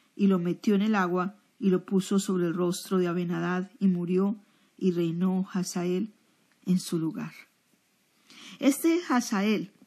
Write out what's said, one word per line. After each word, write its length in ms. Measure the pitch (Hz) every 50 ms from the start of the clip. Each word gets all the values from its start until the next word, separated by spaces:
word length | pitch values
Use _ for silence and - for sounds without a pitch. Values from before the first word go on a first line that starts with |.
| _ _ _
y 120 | - 202 196
lo 120 | 190 180
metió 360 | 170 175 170 - - - 208
en 60 | 196
el 140 | 196 220 220
agua 400 | 208 185 175 175 180 180 190 - - _ _ _ _
y 120 | - 196
lo 140 | 185 180 180
puso 320 | - 202 190 185 - 208 196
sobre 280 | 196 - 190 185 175
el 80 | 170 160
rostro 460 | 160 180 175 180 - - - 196 185
de 100 | 180 175
Abenadad 600 | 170 180 175 170 175 170 170 175 180 180 185 196 - -
y 80 | 190 196
murió, 500 | 180 175 175 170 180 180 196 202 - - - _ _ _ _ _ _ -
y 140 | - 190
reinó 540 | 175 170 175 170 165 170 180 190 185 185 190 -
Hazael 640 | - 185 180 - - 180 175 180 180 185 190 - - _ _ _ _ _ _ _ _ _ _
en 140 | - 180 180
su 180 | - - - 170
lugar. 360 | 160 160 156 233 226 165 - - - _ _ _ _ _ _ _ _ _ _ _ _ _ _ _ _ _ - - - - - -
Este 420 | - 262 277 - - 330 330 330 349 -
Hazael 640 | 302 247 240 - - 196 196 214 214 185 - 185 - _ -